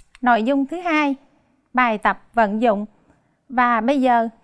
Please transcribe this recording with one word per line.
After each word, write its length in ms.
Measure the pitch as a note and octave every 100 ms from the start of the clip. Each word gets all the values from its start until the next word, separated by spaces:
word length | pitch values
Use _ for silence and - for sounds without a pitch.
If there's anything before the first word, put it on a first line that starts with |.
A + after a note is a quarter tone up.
| _ -
Nội 220 | B3 A3+
dung 220 | A3+ C#4 C4+
thứ 140 | E4+
hai, 360 | F4+ D4+ C#4+ C4+ _ _ _ _ _
bài 240 | B3 B3 G#3+
tập 240 | G#3+ F#3+ _
vận 280 | A#3 G#3 G#3+
dụng. 240 | A#3+ G3+ G#3 _ _ _ _ _ -
Và 320 | B3 A#3+ A#3
bây 200 | A#3 C#4+
giờ 280 | B3+ A#3 A3+ -